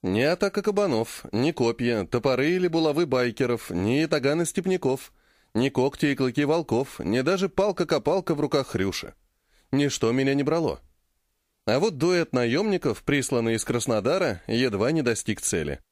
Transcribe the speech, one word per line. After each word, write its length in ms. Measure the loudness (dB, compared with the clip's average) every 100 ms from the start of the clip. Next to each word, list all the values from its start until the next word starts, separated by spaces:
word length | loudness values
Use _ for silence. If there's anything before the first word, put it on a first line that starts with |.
Ни 200 | 0 0
атака 400 | 2 0 -2 -2
кабанов, 640 | -2 0 0 0 -2 -8 -6
ни 200 | -2 -2
копья, 540 | 2 0 0 0 0 0
топоры 460 | 0 0 0 0
или 160 | 0 0
булавы 360 | 2 2 2
байкеров, 680 | 0 2 0 0 -2 -2 -4
ни 300 | -2 0 2
ятаганы 460 | 2 0 0 0 -2
степняков — 680 | -2 0 0 0 -2 -6 _ _ _ _ -2
ни 140 | 0
когти 360 | 2 0 0 -2
и 80 |
клыки 300 | 2 0 0
волков, 560 | 2 0 2 -2 -2 -6
ни 220 | -2 0
даже 260 | 2 0 0
палка-копалка 880 | 0 0 0 0 0 2 0 0
в 60 | -2
руках 280 | 2 0 0
Хрюши. 460 | -2 -2 -4 -10 -18 _ _ _ _ _
Ничто 400 | 0 0 0 0
меня 220 | 2 2
не 80 | 2
брало. 380 | 0 0 -2 -6 -12 _ _ _ _ _ _ _ -2
А 120 | 0
вот 180 | 0 0
дуэт 340 | 0 2 0
наёмников, 720 | 0 2 2 0 0 0 -2
присланный 520 | 0 0 2 0 0
из 100 | 0
Краснодара, 800 | -2 -4 0 0 2 0 0 -4 -4
едва 460 | 0 0 2 0
не 100 | 2
достиг 380 | 0 -2 -2 -4
цели. 400 | -2 -2 -2 -6 _